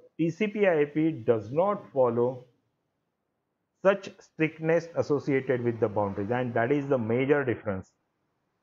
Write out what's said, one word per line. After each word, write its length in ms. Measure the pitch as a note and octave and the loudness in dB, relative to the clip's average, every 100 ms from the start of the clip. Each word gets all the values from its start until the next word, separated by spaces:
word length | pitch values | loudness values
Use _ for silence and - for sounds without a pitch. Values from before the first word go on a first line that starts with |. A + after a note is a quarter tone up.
| - - | -12 -4
T 120 | E3 | -2
C 180 | - G#3+ | -2 -4
P 200 | G#3+ G3 | 0 2
I 180 | D#3 D3 | 4 2
P 260 | D#3 D#3+ | 0 0
does 400 | C#3 A2 A2+ G#2+ | 0 0 0 0
not 400 | D3 G3 G3+ - | 0 0 -2 -2
follow 520 | C3+ A#2+ A#2 A#2+ C3 - _ _ _ _ _ _ _ _ _ _ _ _ _ | 2 2 2 0 -2 -14 _ _ _ _ _ _ _ _ _ _ _ _ _
such 280 | F#3 G3 G3+ - | 0 0 -2 -20
strictness 680 | - - D#3 D#3+ D#3+ E3+ E3 C#3 | -12 -2 -2 -2 0 0 0 -4
associated 680 | B2 C#3+ D3 C3+ C3 B2 | 0 -2 0 0 0 0
with 160 | A#2+ A2+ | 0 0
the 80 | A2+ | 0
boundaries, 440 | G#2 G2+ G2 G2+ | 0 -2 -2 -4
and 220 | B2 B2+ | -2 -2
that 180 | A#2 A#2 | 0 0
is 160 | D3 C#3 | 0 0
the 100 | C3 | 0
major 480 | A2 A#2+ C3+ D3 B2+ | 0 0 2 2 0
difference. 440 | G#2+ G#2+ F#2+ - _ _ _ _ _ _ _ | -4 -4 -8 -10 _ _ _ _ _ _ _